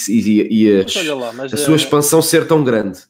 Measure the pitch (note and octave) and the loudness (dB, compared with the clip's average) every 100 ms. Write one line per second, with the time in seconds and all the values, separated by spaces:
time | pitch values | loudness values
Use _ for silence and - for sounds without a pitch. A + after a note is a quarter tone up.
0 | - A2+ G2+ G#2 - A2 A2 G2 F#2+ G3+ | -2 -2 2 2 2 2 4 4 2 -4
1 | D#3+ C3+ A#2 A#2+ C3+ B2 D3 D#3 - D3 | -4 -6 -8 -10 -8 -4 0 0 2 0
2 | D3 D#3+ D#3 E3 D#3 D#3+ C3 A2 G2 F#2 | 2 2 2 0 2 0 2 0 -2 -8
3 | _ | _